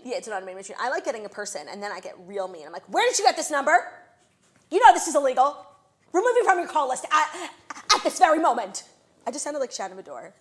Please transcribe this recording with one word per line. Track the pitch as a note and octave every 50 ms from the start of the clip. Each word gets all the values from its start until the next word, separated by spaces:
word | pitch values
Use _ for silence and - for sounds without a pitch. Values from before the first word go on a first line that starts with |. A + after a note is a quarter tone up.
| _
Yeah, | B3 -
it's | F3+ -
an | A#3 G#3+
automated | F#3+ F#3+ F#3+ F#3
machine. | F#3+ G3 - G#3+ -
I | - A#3+
like | C#4 F4 F#4
getting | E4+ C4 A3+ G#3+
a | G3+
person, | - - G#3 G3+ - - D3 C#3
and | C#3+ G3+
then | G3+ G#3
I | G3 F3
get | F#3+ F3+ - -
real | F3+ F3 G3+ G3 F#3+
mean. | F#3 F#3 E3 D3+
I'm | D3+ E3+
like, | F3 - -
Where | G3 E4 A4 A#4+
did | -
you | - G4
get | F#4+ -
this | - - -
number? | D4+ C#4+ C4+ C#4+ D#4 F#4 - - - - - _ _ _ _ _ _ _ _ _ _ _ _ _
You | - F#4
know | A#4+ A4+ F4+
this | F4+ -
is | E4+ C#4
illegal. | D4+ C#4+ C4+ B3+ B3+ B3+ C#4+ D4 - - - - _ _ _ _ _ _ _
Remove | _ E4+ G4+ B4 A#4+
you | A#4+ A4
from | - F#4+ F4+
your | E4+
call | C4+ - D#4 C#4+ B3+
list | B3+ B3+ - -
at, | D#4 D4+ D#4 D4+ - F4 F4+ D4+ - - _ _ - - - - G#4+
at | - -
this | E4+ - -
very | F#4+ E4 D#4 D#4+
moment. | D#4+ E4 B3 A#3+ A3 F#3 G3 - - _ _ _ _ _ _ _ _
I | -
just | A#3+ - -
sounded | D4 D4 D4+
like | C4+ A#3+
Shannon | - - G#3 F#3+ F#3
Beador. | F#3+ F#3 - C#3+ A#2+ A#2 E3 G3 _